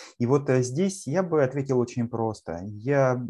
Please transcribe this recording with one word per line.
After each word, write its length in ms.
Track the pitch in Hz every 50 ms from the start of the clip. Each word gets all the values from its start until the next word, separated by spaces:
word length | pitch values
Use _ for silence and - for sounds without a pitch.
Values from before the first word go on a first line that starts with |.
| - - - _
И 80 | 120
вот, 240 | 117 135 147 139 143
э, 120 | 131 131 123
здесь 440 | 120 127 147 190 196 185 - -
я 160 | 135 139 185 185
бы 200 | 165 165 156 139
ответил 360 | 127 139 143 135 139 135 123
очень 300 | 120 120 - 123 117 117
просто. 520 | - 113 113 113 107 - - - 82 85 95
Я, 600 | 104 104 104 107 127 143 139 135 131 127 123 123 -